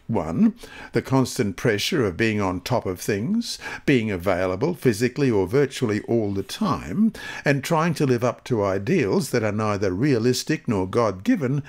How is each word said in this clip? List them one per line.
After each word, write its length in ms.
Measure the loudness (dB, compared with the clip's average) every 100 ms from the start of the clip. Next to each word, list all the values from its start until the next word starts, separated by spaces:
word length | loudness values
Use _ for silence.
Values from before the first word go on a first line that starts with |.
| -4
One, 480 | -4 -2 2 2 2 -8 -18 -4
the 100 | -4
constant 520 | 2 2 2 0 -2 0
pressure 480 | 0 0 0 0
of 140 | 0 2
being 240 | 0 2
on 180 | 0 -2
top 280 | -2 -2 -2
of 120 | -4
things, 600 | -2 -2 0 -2 -2 -8 -10 -6 2
being 240 | 2 2
available 640 | -2 0 0 0 0 -2
physically 560 | 0 0 2 0 0 2
or 160 | 2 2
virtually 560 | 2 0 0 -2 -2
all 320 | 0 0 0
the 80 | -4
time, 720 | -6 -4 -2 -2 -4 0 0 0 -10 -4 0
and 180 | 0
trying 300 | 2 0 2
to 140 | 0 0
live 160 | 2
up 200 | 0 -2 -2
to 200 | 0 0
ideals 640 | 0 0 0 2 0 0
that 140 | 0
are 80 | 0
neither 400 | 0 -2 0 0
realistic 760 | 0 2 2 2 0 -2 -4 0
nor 200 | -2 0
God-given 760 | 2 0 0 0 0 0 -2